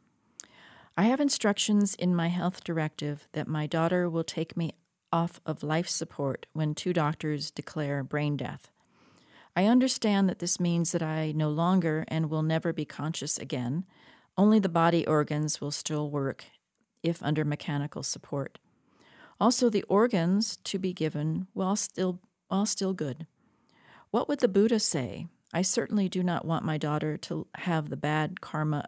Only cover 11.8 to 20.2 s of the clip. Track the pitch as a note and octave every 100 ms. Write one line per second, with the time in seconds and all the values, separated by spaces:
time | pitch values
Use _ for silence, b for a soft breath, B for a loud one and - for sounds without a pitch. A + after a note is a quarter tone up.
11.8 | D#3+ D#3 - D#3+ D#3 D#3 D#3 D#3+ E3+ D#3+
12.8 | D3+ - D3 E3 D3+ - C3+ C3 A#2+ D3+
13.8 | F#3 b b b b - G3+ G#3+ F#3+ E3+
14.8 | E3 E3+ - D3+ D3 D3 D3+ - D3 C#3+
15.8 | - D3+ D3+ C#3+ C3+ B2+ - _ _ _
16.8 | _ _ E3 E3+ C3+ D#3 D3+ D3 - D3
17.8 | D3 - - - - C#3+ C3+ - _ _
18.8 | b b b b b b A3 B3+ B3 G#3+
19.8 | - G3 A#3+ G3+